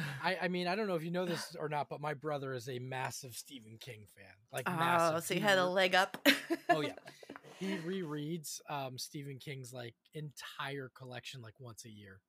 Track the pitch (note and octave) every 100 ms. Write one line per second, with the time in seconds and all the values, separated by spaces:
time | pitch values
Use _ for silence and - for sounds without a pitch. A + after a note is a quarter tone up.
0 | D3 C#3 E3+ F#3 F3+ F3+ F3 G3 G#3 E3+
1 | E3 F3 F3+ D#3+ - E3+ D3+ D3 C3+ C#3+
2 | D3+ C#3+ D3+ C#3+ C3+ B2+ A#2 B2 B2+ C3
3 | C3 - B2+ A2 - C3+ A2 A2+ - G#2+
4 | G2+ - G2 - _ C3 D3+ E3+ E3+ E3+
5 | E3 D#3+ - F3+ G#3 F#3+ F3+ F#3+ F#3 F#3
6 | G3 - C#4+ C#4 - E4 - D4+ D4 -
7 | - - - - - - F#3+ F#3+ E3 F#3+
8 | D#3+ D3+ D3 E3+ D3 - - D3 C3 B2+
9 | - D3+ C#3+ C3 D3+ C3+ A#2+ B2+ A#2 -
10 | _ D#3 D3+ - - - C#3 C#3 B2+ -
11 | B2+ B2 - C3+ A2 - A#2+ A2 A#2 G#2
12 | G2+ G2